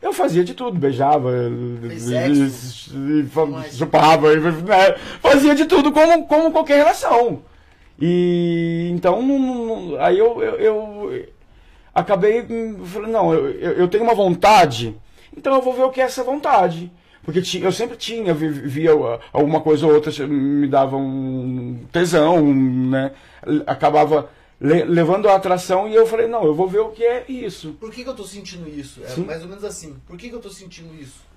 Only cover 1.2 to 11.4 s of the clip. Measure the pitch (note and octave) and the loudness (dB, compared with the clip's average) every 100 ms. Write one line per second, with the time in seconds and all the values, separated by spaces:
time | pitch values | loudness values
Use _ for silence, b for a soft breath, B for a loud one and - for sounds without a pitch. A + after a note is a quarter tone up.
1.2 | B2+ B2 A#2+ A#2+ A#2+ A#2+ A#2 A2+ A#2 B2 | 0 -2 -2 -6 -8 -10 -12 -10 -4 -2
2.2 | C3 C#3+ C3+ A#2+ B2+ - - C3+ C#3 D3+ | 2 2 2 -4 -14 -16 -14 -10 -2 -2
3.2 | C3+ D3+ D#3 C3+ B2+ - D#3+ D#3 D#3 D#3+ | -2 -2 -2 -4 -12 -8 0 4 6 6
4.2 | D3+ D#3 D#3+ D#3+ F3+ F#3+ F#3+ - B B | 6 4 2 -2 0 4 4 2 B B
5.2 | - C#4 D4 C#4+ D#4+ F4+ C#4+ D4+ E4 E4+ | 4 4 6 4 4 4 4 4 6 4
6.2 | E4 D4+ D#4+ D#4+ D4 C#4+ D4+ G4 C5+ A#3 | 4 2 4 0 2 4 4 2 0 2
7.2 | A#3+ C3+ - b b b b - D#3+ F3+ | 2 -2 -12 b b b b -4 0 2
8.2 | F3 F3 F3 E3+ E3 E3+ F3 F3 F3+ G3 | 2 0 0 -2 -2 -4 -4 -2 0 0
9.2 | C4 C#4 C4 B3 A3+ A3 F3+ C#3+ E3+ F#3 | 0 0 -2 -4 -6 -8 -8 -2 0 2
10.2 | A3+ A#3 A3 - G#3+ G#3+ G#3+ G#3 G3 B2 | 2 0 -4 0 0 -2 -8 -12 -10 -10
11.2 | - _ | -14 _